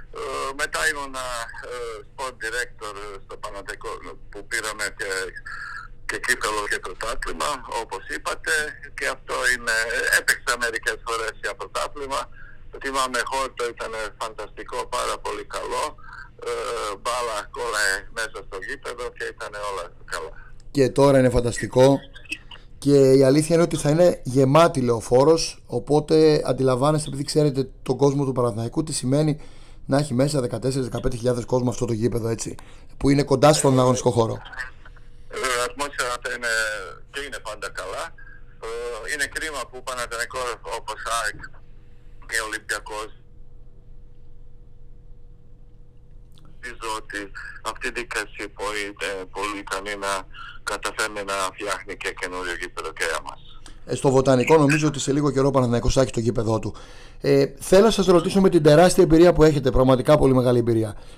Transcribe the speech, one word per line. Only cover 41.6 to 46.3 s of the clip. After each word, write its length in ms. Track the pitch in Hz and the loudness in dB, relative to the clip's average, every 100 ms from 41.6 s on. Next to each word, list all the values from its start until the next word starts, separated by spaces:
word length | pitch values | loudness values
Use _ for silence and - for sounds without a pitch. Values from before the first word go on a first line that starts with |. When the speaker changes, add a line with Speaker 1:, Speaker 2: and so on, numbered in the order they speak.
| - - - - - - - | -18 -20 -20 -20 -18 -18 -6
Speaker 1:
και 100 | 113 107 | -6 -4
Ολυμπιακός, 600 | 107 - 104 - 107 107 - - - - - - - - - - - - - - - - - - - - - - - - - - - - - - - - | -6 -6 -8 -6 -10 -10 -14 -20 -18 -16 -16 -18 -18 -18 -18 -16 -16 -16 -16 -16 -16 -18 -18 -16 -16 -18 -18 -18 -20 -20 -20 -20 -20 -20 -20 -20 -20 -20